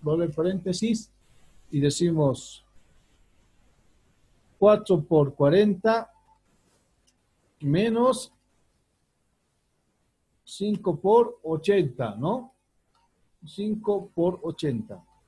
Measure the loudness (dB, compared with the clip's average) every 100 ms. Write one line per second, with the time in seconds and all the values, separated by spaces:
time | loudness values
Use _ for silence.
0 | -2 -2 -2 -2 -4 -4 -4 -2 -2 -2
1 | -6 _ _ -20 -20 -20 -6 0 0 2
2 | 0 2 0 0 -10 -20 _ -20 _ _
3 | _ _ _ _ _ _ _ _ _ _
4 | _ _ _ _ _ _ 4 4 2 0
5 | 4 2 2 2 4 4 2 0 0 -2
6 | -4 _ _ _ _ _ _ _ _ _
7 | _ _ _ _ _ _ -2 0 0 2
8 | 2 0 -8 _ _ _ _ _ _ _
9 | _ _ _ _ _ _ _ _ _ _
10 | _ _ _ _ -20 -6 -4 -2 -2 -2
11 | 4 4 4 -4 -6 -2 2 2 0 -4
12 | -8 -4 -4 -4 -8 _ _ _ _ _
13 | _ _ _ _ -18 -8 -6 -4 -2 -4
14 | -4 -2 -2 -2 -10 -6 -4 -4 -8 -16
15 | _ _